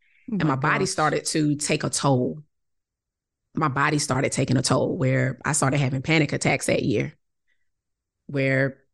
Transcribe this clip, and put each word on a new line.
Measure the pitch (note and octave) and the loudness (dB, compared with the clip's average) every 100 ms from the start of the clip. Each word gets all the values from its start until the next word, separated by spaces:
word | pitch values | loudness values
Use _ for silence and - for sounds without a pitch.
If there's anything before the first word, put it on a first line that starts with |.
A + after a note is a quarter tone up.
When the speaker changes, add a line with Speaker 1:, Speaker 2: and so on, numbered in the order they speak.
| _ _ - | _ _ -8
Speaker 1:
Oh | G#3+ | -2
Speaker 2:
And | |
Speaker 1:
my | D#3+ | 0
Speaker 2:
my | C3+ | 0
body | D3+ G#3+ | 0 0
Speaker 1:
gosh. | F#3+ | 0
Speaker 2:
started | - D#3 D3 - | 0 0 0 -2
to | E3 D3+ C#3+ | 0 2 0
take | - D3+ | 0 -2
a | - | -2
toll. | - C#3+ B2+ B2+ D#2+ - _ _ _ _ _ _ _ _ _ _ | -2 2 2 0 -4 -14 _ _ _ _ _ _ _ _ _ _
My | - D#3 | -4 -2
body | C3+ D3 D3+ | 0 0 0
started | - C3 C3 | 0 0 0
taking | - C3+ B2+ | 0 0 0
a | |
toll | B2+ C3 B2+ D3+ | 2 0 0 0
where | C3 C3 B2+ - | 0 0 0 -4
I | - | -4
started | D3 C3+ C#3+ | 0 0 2
having | C3+ C3 | 0 -2
panic | C3 D#3+ D3+ | 0 0 0
attacks | - - D3 - | 0 0 0 0
that | F3+ | 0
year, | - A2 C3+ - _ _ _ _ _ _ _ _ _ _ - | 0 0 -2 -8 _ _ _ _ _ _ _ _ _ _ -8
where | C#3+ C3+ C3+ C3+ - _ | -2 0 2 0 -4 _